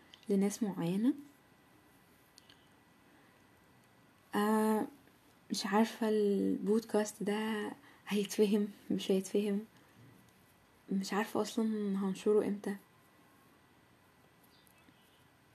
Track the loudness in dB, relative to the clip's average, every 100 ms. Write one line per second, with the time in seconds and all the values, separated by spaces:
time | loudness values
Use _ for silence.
0 | -20 -14 -2 2 2 0 -4 -2 -2 0
1 | 0 0 -6 -20 _ -20 _ -20 _ -20
2 | _ -20 _ -20 -20 -20 _ -20 _ _
3 | _ -20 -20 -20 -20 _ _ _ _ _
4 | -20 _ _ 0 2 4 4 2 0 -8
5 | -20 -20 -20 _ -8 -6 0 2 2 0
6 | 0 2 2 2 0 0 2 0 2 0
7 | -2 -4 -4 -2 -2 -4 -4 -8 -16 -18
8 | -4 -2 0 2 4 4 0 -6 -6 -4
9 | 0 0 0 -2 0 -2 -6 -14 -20 -20
10 | -20 -20 -20 -20 _ _ _ _ -6 -4
11 | -2 -4 -2 -2 -2 -2 -2 -2 -2 -2
12 | -2 -2 2 2 2 -2 -6 -8 -12 _
13 | _ _ _ _ _ _ _ _ _ _
14 | _ _ -20 _ -20 -20 -20 -20 -20 -20
15 | _ _ _ _ _